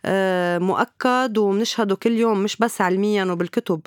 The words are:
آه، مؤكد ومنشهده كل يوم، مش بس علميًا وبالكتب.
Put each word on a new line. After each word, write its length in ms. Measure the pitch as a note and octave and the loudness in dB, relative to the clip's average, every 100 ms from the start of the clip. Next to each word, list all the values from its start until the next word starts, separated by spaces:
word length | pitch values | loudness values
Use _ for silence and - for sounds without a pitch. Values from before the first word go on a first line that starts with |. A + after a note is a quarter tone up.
آه، 540 | - F#3+ F#3+ F3+ F3 F3 | -2 0 2 2 0 0
مؤكد 800 | F#3 - A#3+ - B3+ B3+ B3+ G#3+ | 0 0 -2 -2 0 0 0 0
ومنشهده 580 | G3+ G3 A#3 - G#3 G3 | 2 0 -2 -2 -2 0
كل 160 | A#3 | 0
يوم، 300 | A3+ A3+ G3+ | 0 2 2
مش 140 | G#3 - | -2 -2
بس 240 | A3+ - | -4 0
علميًا 440 | F#3 F#3+ G#3 G#3 | 0 2 0 0
وبالكتب. 560 | F#3 F3 F3 A#3 - E3 | 0 -2 -2 -4 -2 -4